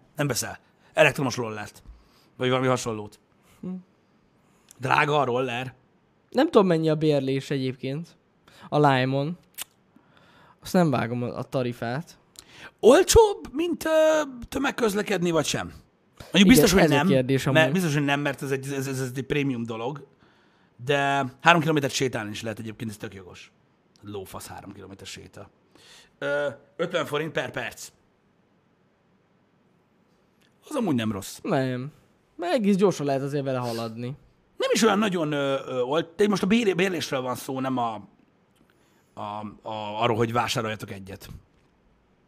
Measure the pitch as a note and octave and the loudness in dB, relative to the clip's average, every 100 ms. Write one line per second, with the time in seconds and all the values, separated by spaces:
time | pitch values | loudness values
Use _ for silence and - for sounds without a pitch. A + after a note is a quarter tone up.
0 | _ - C#3+ A#2+ G#2 F#2+ _ _ _ - | _ -6 -4 -4 -6 -10 _ _ _ 2
1 | D3+ - C3+ B2 A2+ G#2+ G#2 - - - | 2 2 -4 -4 -8 -10 -14 -16 -20 -20
2 | _ _ _ - B2+ B2+ C3 B2+ B2 G#2+ | _ _ _ -6 -2 0 2 0 -2 -8
3 | G#2 - _ _ _ _ F#3 F#3 - _ | -10 -18 _ _ _ _ -12 -12 -14 _
4 | _ _ _ _ _ _ _ - C3 C#3 | _ _ _ _ _ _ _ -8 0 2
5 | D3+ D3 B2+ A#2+ C3 A#2+ B2+ - _ _ | 4 2 2 0 -2 -4 -8 -12 _ _
6 | _ _ _ A#3 D#4+ A3+ F#3+ D#3+ D#3+ D#3 | _ _ _ -2 4 4 6 4 2 2
7 | D#3 C#3+ C3 C3+ - C#3 C3 B2+ C3+ C#3+ | 2 2 0 -2 -4 -4 -4 -6 -8 -8
8 | E3+ _ _ _ _ - - D3+ D3 C3 | -10 _ _ _ _ -20 -4 2 4 4
9 | C3 C3+ C#3+ F3 _ - - _ _ _ | 2 0 -2 -6 _ -16 -16 _ _ _
10 | _ _ _ _ - _ - F#3 E3 B2+ | _ _ _ _ -20 _ -2 2 2 2
11 | A2+ A#2+ A#2+ - B2+ C#3 B2 A#2+ A#2 C3 | -2 -4 -6 -6 -6 -4 -4 -4 -6 -6
12 | - - _ - - - - - G#3 D4+ | -10 -18 _ -20 -20 -20 -20 4 8 8
13 | F#4 A4 G#4+ G4 D4 C4 F4 C#4 D#4+ D#4+ | 8 6 6 2 -8 -6 -4 -4 0 2
14 | D#4 D#4 D4+ B3 A#3 - C#4 - A3+ G3 | 4 2 -2 -8 -10 -4 -4 0 0 0
15 | G#3 F#3+ F3 D#3+ C#3 A2 F2 - - _ | -2 0 2 0 0 -4 -6 -14 -20 _
16 | _ - - F3 G3 D3 F#3+ F#3 E3+ D3 | _ -20 2 8 10 10 8 6 6 4
17 | D#3+ C3+ B2+ C3+ C#3+ D#3 D#3 F3+ E3+ D3 | 4 2 2 0 2 4 4 2 0 0
18 | C#3+ C#3+ C#3+ C3+ C#3 C3+ C3+ C#3 C3+ C3 | 0 0 -2 -4 -4 -4 -4 -6 -4 -4
19 | C3 C3 B2+ D3 C#3 A#2+ A2+ A2+ A#2+ D3 | -6 -6 -4 -2 -2 -2 -6 -6 -8 -8
20 | - _ _ _ _ _ _ - B2 C#3+ | -14 _ _ _ _ _ _ -8 -2 0
21 | C#3 C#3 C3 - E3 E3+ D#3 D#3 C3+ - | 2 0 -2 2 4 6 4 0 -2 -2
22 | C3+ A#2+ G#2 G#2+ A2+ G#2+ A2 G#2 A2+ G2+ | -4 -4 -8 -10 -10 -10 -12 -10 -10 -10
23 | A2+ F#2+ F2+ - - _ _ _ _ _ | -14 -16 -20 -20 -20 _ _ _ _ _
24 | G2+ G2+ F#2 F#2+ - F2+ F#2 G2 F#2+ G2 | -14 -14 -12 -14 -14 -16 -18 -18 -18 -18
25 | F#2+ F2+ F2 G#2 G2 _ _ _ - - | -16 -18 -18 -20 -20 _ _ _ -20 -20
26 | _ _ C#3+ C#3+ C#3+ A#2+ _ - F3 E3+ | _ _ -4 -2 -4 -6 _ -8 -4 -4
27 | C#3 D3 D#3 - C3 C3+ A2 - - - | -4 -4 -4 -6 -6 -8 -10 -12 -18 -20
28 | _ _ _ _ _ _ _ _ _ _ | _ _ _ _ _ _ _ _ _ _
29 | _ _ _ _ _ _ _ _ _ _ | _ _ _ _ _ _ _ _ _ _
30 | _ _ _ _ _ _ - D4+ G#3+ B2 | _ _ _ _ _ _ -8 -2 0 0
31 | A2 G2+ - - - D3+ C3 B2+ C3+ - | 0 -4 -8 -12 -4 -2 -2 -4 -8 -14
32 | _ _ _ - F4 C#4+ G3+ F#3+ G3 D#3+ | _ _ _ -10 -2 0 2 4 2 2
33 | C#3+ C3+ C#3 C#3+ C#3 C3 A#2+ A#2 A2+ A2 | -2 -2 -2 -4 -4 -4 -4 -4 -6 -8
34 | B2 C#3+ _ _ _ - C5+ E4 A3 G3+ | -10 -12 _ _ _ -6 -2 2 4 2
35 | G#3+ F3+ D3+ D3 C#3 C3+ - B2+ B2 D#3 | 0 -2 -2 -2 0 -2 -2 -4 -2 -2
36 | E3 - G#3 F#3+ F#3+ A3+ G#3+ E3+ G3 E3+ | -2 0 2 2 2 2 2 2 0 -2
37 | - C3+ B2+ A#2 - C3 C3 B2+ A#2 G#2+ | -4 -4 -4 -6 -8 -6 -4 -2 -4 -6
38 | G2 _ _ _ _ _ _ _ _ _ | -14 _ _ _ _ _ _ _ _ _
39 | _ - G#2 G#2+ G#2+ - A2+ A2 G#2 G#2+ | _ -14 -10 -10 -12 -14 -10 -8 -6 -2
40 | A#2+ A2 A#2 A#2+ A2 B2+ A2 G#2+ G#2 G2+ | 0 2 0 0 -2 -2 -4 -6 -10 -14
41 | F#2+ F#2+ - - - _ _ _ _ _ | -14 -16 -16 -18 -20 _ _ _ _ _
42 | _ _ | _ _